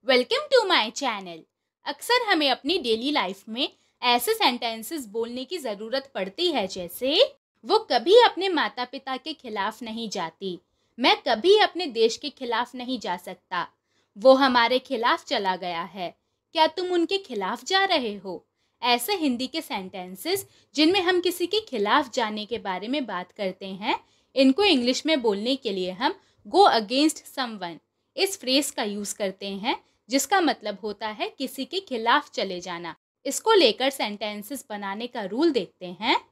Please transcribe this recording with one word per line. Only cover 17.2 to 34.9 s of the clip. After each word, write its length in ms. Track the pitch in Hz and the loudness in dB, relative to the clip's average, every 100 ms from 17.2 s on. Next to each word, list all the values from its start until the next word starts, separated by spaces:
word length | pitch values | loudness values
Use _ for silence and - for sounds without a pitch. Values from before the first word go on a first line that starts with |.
| 392 226 190 240 | -4 -6 -6 -6
जा 200 | - 381 | -2 0
रहे 320 | 392 330 240 208 | 2 0 -2 -8
हो?" 300 | 185 175 _ _ _ _ | -10 -12 _ _ _ _
ऐसे 320 | 240 240 302 | 0 0 0
हिंदी 320 | 403 311 240 254 | 0 0 -2 -4
के 140 | 330 | -8
सेंटेंसेस 840 | 302 226 190 190 180 185 311 392 - _ _ | -8 -10 -8 -12 -12 -10 -4 -4 -6 _ _
जिनमें 260 | - 311 392 | 2 4 4
हम 200 | 349 359 | 2 2
किसी 260 | 359 349 349 | 0 -2 -2
के 140 | 415 | -2
खिलाफ 520 | 427 247 202 262 277 | -4 -2 2 2 2
जाने 340 | 262 220 214 208 | -4 -4 -4 -8
के 120 | 226 | -8
बारे 300 | 196 180 208 | -6 -8 -4
में 180 | 294 233 | -4 -4
बात 260 | 185 180 | -8 -10
करते 340 | - 196 185 196 | -6 -8 -6 -12
हैं, 380 | 185 220 330 _ _ _ | -8 -4 -4 _ _ _
इनको 300 | - 269 269 | 4 4 6
इंग्लिश 420 | 415 285 240 262 302 | 4 4 2 0 0
में 160 | 320 | 2
बोलने 340 | 233 202 220 269 | 2 0 -2 -2
के 160 | 233 | -2
लिए 180 | 196 180 | -4 -4
हम 240 | 185 277 392 _ _ 208 302 | -2 -2 -4 _ _ -2 6
go 120 | 392 | 6
against 480 | 233 208 254 311 - | 6 0 2 2 0
someone 580 | - - 247 220 175 156 _ _ _ - | -12 -8 -8 -8 -10 -12 _ _ _ -4
इस 240 | 392 - | -4 -2
फ्रेज 300 | 247 269 285 | 0 0 0
का 120 | - | -4
यूज़ 320 | 220 202 202 | -6 -4 -8
करते 320 | - 202 190 196 | -4 -6 -6 -10
हैं, 380 | 196 220 339 _ _ _ | -6 -4 -4 _ _ _
जिसका 300 | 262 - 392 | -2 2 2
मतलब 380 | 320 233 208 202 | 2 0 -6 -8
होता 260 | 214 208 220 | -8 -8 -8
है 260 | 214 370 - | -6 -8 -6
किसी 260 | 262 - | -10 -8
के 160 | 262 359 | -8 -8
खिलाफ 500 | 392 240 226 277 - | -6 -4 2 2 2
चले 300 | - 196 180 | -6 -6 -6
जाना। 360 | 175 170 170 156 _ _ - | -8 -10 -10 -14 _ _ -8
इसको 260 | - - | -4 4
लेकर 380 | 440 269 214 262 | 6 6 4 -2
सेंटेंसेस 760 | - 240 208 214 208 208 277 - | 0 -6 -6 -8 -8 -10 -12 -10
बनाने 360 | 208 196 | -10 -8